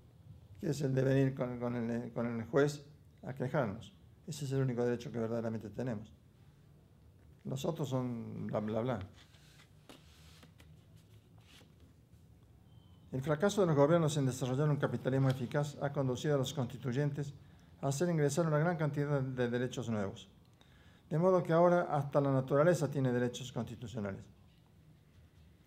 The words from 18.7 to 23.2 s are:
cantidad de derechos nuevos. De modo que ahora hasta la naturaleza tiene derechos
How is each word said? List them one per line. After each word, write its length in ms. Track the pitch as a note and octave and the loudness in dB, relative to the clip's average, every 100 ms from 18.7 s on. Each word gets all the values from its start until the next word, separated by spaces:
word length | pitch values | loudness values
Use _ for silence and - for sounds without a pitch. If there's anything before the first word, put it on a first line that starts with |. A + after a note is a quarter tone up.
| E3+ | 2
cantidad 440 | D3+ D3+ D3 C#3+ | 0 -2 0 0
de 280 | C3 B2+ B2 | -2 0 0
derechos 400 | A#2+ B2 C3 A2+ | 0 -2 -4 -4
nuevos. 380 | A2 G2 G#2+ - - - - - - - - - | -2 -4 -6 -16 -20 -20 -20 -20 -20 -20 -20 -6
De 100 | D3+ | 2
modo 240 | F#3 F#3 | 4 4
que 100 | - | 4
ahora 300 | E3 F3 F3 F3 | 6 6 6 2
hasta 280 | D3 C#3 D3 | 0 2 2
la 120 | C#3 | 4
naturaleza 580 | C3+ C3 C#3+ D#3+ E3 C#3+ | 2 2 4 6 4 0
tiene 240 | D3 C3 | 0 0
derechos 380 | B2 | 2